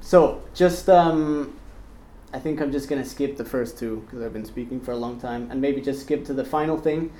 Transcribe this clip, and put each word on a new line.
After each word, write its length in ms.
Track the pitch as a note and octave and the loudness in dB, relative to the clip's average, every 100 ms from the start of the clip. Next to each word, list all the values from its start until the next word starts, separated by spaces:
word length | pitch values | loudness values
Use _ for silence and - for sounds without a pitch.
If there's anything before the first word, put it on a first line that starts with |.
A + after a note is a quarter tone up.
So 400 | - F3+ D3 - - | 6 8 8 4 -6
just, 360 | - F3+ F3 - | 2 2 4 6
um, 640 | F3+ E3 D#3+ D3+ D3+ C3+ - - - - - - - - | 8 8 4 2 0 -4 -10 -18 -18 -18 -20 -20 -20 -12
I 60 | C3 | -8
think 240 | D#3 D3+ | -4 -2
I'm 100 | C#3+ | -2
just 160 | C#3 C#3+ | -2 -2
gonna 160 | C#3 | -4
skip 340 | B2 - C3+ C#3 | -4 -4 -4 -4
the 80 | A#2 | -4
first 340 | C3 A#2 - | -4 -4 -4
two 240 | A#2 A2 A2 | -6 -6 -8
'cause 140 | B2 | -10
I've 120 | A2+ | -8
been 120 | A2 A2 | -8 -10
speaking 340 | - A#2+ B2+ | -8 -8 -6
for 120 | B2 | -6
a 40 | A#2+ | -4
long 240 | A#2+ A#2+ | -6 -6
time, 280 | B2 A#2+ A#2+ | -8 -8 -6
and 100 | C3+ | -2
maybe 220 | C#3 C#3 | 0 0
just 200 | C#3 C3+ | -2 -4
skip 220 | - D3 - | -2 -4 -2
to 80 | |
the 120 | C3+ B2 | -4 -2
final 320 | D3+ D#3 D#3 | 0 0 0
thing. 340 | D#3+ D3+ E3 - | 0 0 -2 -8